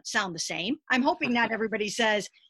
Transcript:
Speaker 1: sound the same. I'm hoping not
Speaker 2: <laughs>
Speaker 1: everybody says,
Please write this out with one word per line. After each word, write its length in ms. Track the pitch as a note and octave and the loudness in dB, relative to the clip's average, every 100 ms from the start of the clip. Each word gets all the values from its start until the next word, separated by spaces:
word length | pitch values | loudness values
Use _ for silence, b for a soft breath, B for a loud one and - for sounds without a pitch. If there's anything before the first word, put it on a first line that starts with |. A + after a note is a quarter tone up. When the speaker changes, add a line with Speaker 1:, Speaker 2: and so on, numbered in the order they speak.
Speaker 1:
sound 300 | - A3+ G3 | -2 -2 -2
the 60 | E3 | -4
same. 360 | - E3 F#3 D#4 - | -6 -4 -4 -4 0
I'm 120 | B3+ | 2
hoping 300 | C#4 E4+ C#4 | 4 2 2
not 200 | A#3+ A3+ | 2 2
Speaker 2:
<laughs> 0 | |
Speaker 1:
everybody 360 | A3 A3 G3+ G#3 | 0 -2 -2 -4
says, 400 | - A3 G#3 G3 b b | 0 2 2 -2 b b